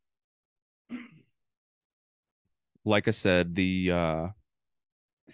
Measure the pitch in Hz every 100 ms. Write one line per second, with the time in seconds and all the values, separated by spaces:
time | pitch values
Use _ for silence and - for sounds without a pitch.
0 | _ _ _ _ _ _ _ _ - 247
1 | 233 160 _ _ _ _ _ _ _ _
2 | _ _ _ _ _ _ _ _ 107 104
3 | 113 104 98 90 87 87 92 92 90 87
4 | 82 80 87 - _ _ _ _ _ _
5 | _ _ -